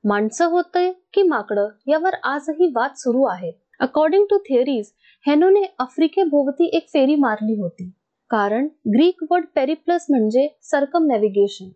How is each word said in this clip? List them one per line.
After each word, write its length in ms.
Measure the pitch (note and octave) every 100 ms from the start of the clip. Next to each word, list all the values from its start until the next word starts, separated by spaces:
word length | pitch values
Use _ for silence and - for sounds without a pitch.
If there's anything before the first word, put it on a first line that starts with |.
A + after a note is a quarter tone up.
| G#3
माणसं 400 | G3+ G#3+ - E4+
होते 460 | F4 F4 F4+ F4+ F#4 _
की 100 | -
माकडं 440 | F#4 C4+ G3+ G#3 G#3 G#3+ -
यावर 260 | D#4 F4+ -
आजही 480 | - C#4+ C#4 D4+ F4 A#3
वाद 160 | C4 -
सुरू 280 | B3+ A#3+
आहे. 280 | C4+ F3+ F3 - _ _
According 420 | B3+ - D#4 F#4+
to 140 | G4+ G4+ G4
theories, 340 | B3+ C4 B3+ G#3+ _ _ _ -
हेनोने 480 | D4 F4+ G4+ F#4+ _
आफ्रिकेभोवती 920 | B3+ - D#4 F#4+ F4+ C#4+ C#4 C#4 E4+
एक 140 | E4 -
फेरी 280 | D4+ C4+ D4+
मारली 460 | C4 G#3+ G#3+ G#3+
होती, 300 | F3 _ F3+ _ _ _ _
कारण 360 | A3 G3+ A3 D4
ग्रीक 520 | _ - A3 E4+ F4+ D#4
वर्ड 140 | F4 D#4+ -
पेरिप्लस 500 | C4 D#4 - F4 -
म्हणजे 500 | C4+ G#3+ A#3 D4 _
सर्कमनॅव्हिगेशन. 1080 | - C#4+ C#4 E4+ D#4 A3+ G#3 G3 G3+ - F#3+